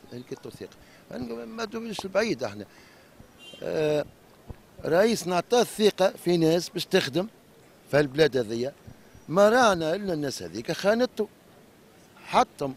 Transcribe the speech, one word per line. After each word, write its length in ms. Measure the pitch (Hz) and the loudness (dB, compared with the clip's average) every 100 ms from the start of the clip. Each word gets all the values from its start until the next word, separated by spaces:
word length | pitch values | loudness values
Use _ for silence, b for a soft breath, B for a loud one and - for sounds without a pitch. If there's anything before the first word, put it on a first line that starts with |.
| - | -16
هلكته 360 | 120 127 131 120 | -16 -14 -14 -14
الثقة. 280 | - 98 - B B B | -16 -16 -18 B B B
يعني 360 | 233 240 233 233 | -12 -10 -10 -12
ما 180 | 226 | -10
دوبش 400 | 226 226 226 202 | -8 -8 -10 -10
البعيد 400 | 190 190 208 131 | -4 -2 0 -2
احنا. 220 | 117 104 98 B B B B B - - - - | -6 -8 -16 B B B B B -20 -20 -20 -10
آه، 420 | - 160 151 151 - - - - - - _ - | -6 -2 0 0 -4 -12 -20 -20 -20 -20 _ -10
رئيس 420 | - 165 226 202 170 | 0 2 2 2 -2
نعطاه 340 | 180 - 240 | -4 0 2
الثقة 500 | 208 - 208 - 190 | 2 2 2 4 0
في 260 | - 175 175 | 0 0 2
ناس 320 | 160 175 165 | 4 2 0
باش 160 | 170 | -8
تخدم 440 | - 190 143 123 208 - _ - - - - | 0 0 2 -2 -4 -10 _ -20 -20 -20 0
في 100 | 143 | 2
البلاد 360 | 143 139 151 127 | 2 4 2 2
هذه، 360 | 107 117 127 - - - B - - | -2 -4 -6 -8 -20 -20 B -20 -4
ما 200 | 165 208 | 4 6
رانا 460 | 240 233 180 156 | 6 4 4 0
إلا 180 | 185 202 | -2 -2
الناس 300 | 160 143 - | -4 -4 -6
هذيك 300 | 87 95 120 | -10 -10 -6
خانته. 560 | 160 196 226 247 - 208 - _ - - _ - - - - - | -2 0 2 0 -2 -8 -8 _ -20 -20 _ -20 -20 -20 -20 -2
حطهم 480 | 202 254 - 139 | 0 0 -2 -8